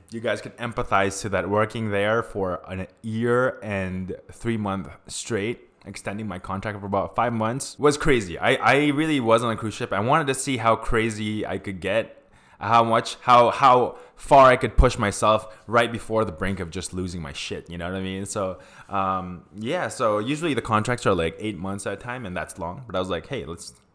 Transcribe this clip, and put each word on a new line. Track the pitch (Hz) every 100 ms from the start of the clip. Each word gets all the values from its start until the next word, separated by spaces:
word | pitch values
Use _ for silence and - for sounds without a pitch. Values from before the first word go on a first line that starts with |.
| _
you | 113
guys | 113 104
can | 101
empathize | - 120 117 120 101 98 98
to | 107
that | 92 90
working | 104 107 117 110
there | 101 101 113
for | 113 104 92 87 -
an | 95 92 _
year | 113 110 120 120 127 -
and | 107 101 92 92 92 - -
three | - 117 113
months | 101 95 65 - -
straight, | - - 110 104 - - _ -
extending | 101 - 101 110
my | 90
contract | - 95 107 104
for | 101
about | 98 82 -
five | 120
months, | 117 110 131 - -
was | 139 147
crazy. | 160 127 95 80
I, | 104 131
I | 110 135 147
really | 139 160 147
was | 113 113
on | 120
a | 110
cruise | 113 -
ship. | 120
I | 95
wanted | 110 156 139
to |
see | 131 - 127
how | 113 110
crazy | - 117 113 107 107 107 -
I | 95
could | 104 95
get, | 92 107 104 - _ _ _ -
how | 101 117
much, | 117 113 - -
how, | - 120 117
how | - 139 127 117 - - -
far | - 143 131
I | 127
could | 120 -
push | 127 120
myself | 104 98 107 107 - - -
right | 117 120
before | 117 - 110
the | 104
brink | 80 95 95
of | 87
just | 92 87
losing | 92 92 90
my | 73
shit, | 73 - 92 -
you | 85
know | 85
what | 95
I |
mean? | 95 95 98
So, | 110 95 90 - - -
um, | 98 95 95 90 90 - 92
yeah, | 110 175 123
so | - 117 104
usually | 110 147 170
the | 120
contracts | - 107 107 120 117
are, |
like, | 92 82 -
eight | 107 92
months | 95 98 110
at |
a | 101
time, | 120 127 107
and | 90
that's | 76 -
long. | 85 95 123
But | 92
I |
was | 92
like, | 85 -
"Hey, | 131
let's | 71 85 - - _